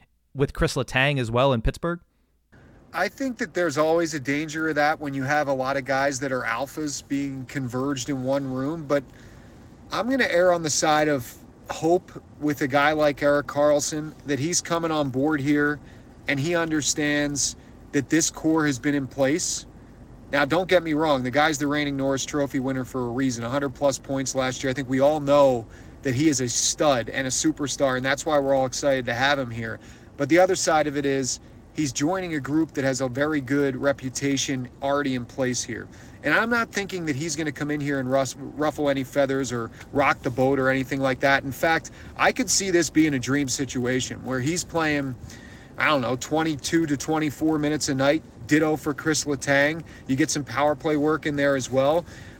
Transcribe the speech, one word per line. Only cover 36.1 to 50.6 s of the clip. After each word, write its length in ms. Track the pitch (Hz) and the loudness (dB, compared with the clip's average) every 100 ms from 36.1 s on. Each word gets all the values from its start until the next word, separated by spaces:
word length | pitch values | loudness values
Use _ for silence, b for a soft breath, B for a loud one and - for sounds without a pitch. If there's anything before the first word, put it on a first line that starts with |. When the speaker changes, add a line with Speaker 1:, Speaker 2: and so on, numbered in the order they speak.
| B | B
Speaker 2:
And 80 | 143 | 0
I'm 160 | 165 226 | 2 2
not 200 | 240 226 | 0 -2
thinking 340 | 202 190 185 160 | -4 -6 -6 -4
that 100 | 131 | -4
he's 180 | 165 | -4
gonna 160 | 147 156 | -4 -6
come 200 | 139 147 | -6 -4
in 100 | 147 | -4
here 180 | 143 139 | -2 -2
and 120 | 127 | 0
rus-, 260 | 135 127 - | 0 0 -4
ruffle 520 | 127 127 151 143 143 | -12 -2 -2 0 0
any 160 | 139 | 0
feathers 480 | 131 147 135 135 127 | -2 0 2 0 -2
or 180 | 120 113 B B | -4 -6 B B
rock 300 | 139 143 156 | 2 2 2
the 80 | 143 | -2
boat 280 | 127 131 135 | 0 2 4
or 100 | 131 | 2
anything 320 | 131 131 139 | 2 -2 -2
like 180 | 135 127 | -2 0
that. 240 | 139 135 | 2 2
In 60 | 139 | 0
fact, 400 | 123 165 156 - B B - | -2 0 0 -2 B B 0
I 140 | 143 | 0
could 180 | 262 202 | 2 0
see 220 | - 196 | 0 2
this 200 | 170 160 | 2 2
being 240 | 156 156 | 4 2
a 40 | 135 | 2
dream 300 | 120 143 139 | 0 -2 -2
situation 720 | 127 131 131 120 131 123 104 | -4 -4 -2 0 0 -2 -8
where 160 | 113 131 | -6 -2
he's 260 | 135 175 | -2 -2
playing, 520 | - 165 156 147 139 110 B B B B B - | -2 0 0 0 -2 -6 B B B B B 0
I 80 | 139 | 2
don't 140 | 147 | 2
know, 160 | 117 127 | 2 -2
twenty-two 720 | - 156 160 147 - 170 160 | -2 0 0 -2 0 0 2
to 100 | 139 | -2
twenty-four 640 | - 156 151 123 156 156 | 0 0 0 -2 0 0
minutes 300 | 147 151 - | 0 -2 -2
a 60 | |
night. 280 | 135 139 156 - - 113 | 0 2 2 -2 -14 0
Ditto 300 | 147 156 156 | 2 2 0
for 160 | 156 | -2
Chris 320 | 135 160 147 | -4 -2 -2
Letang. 580 | 147 135 - 139 143 165 147 B - | -2 -4 0 2 2 0 -10 B -4
You 60 | |
get 160 | 135 156 | 0 0
some 140 | 156 | 0
power 320 | 131 131 | -4 0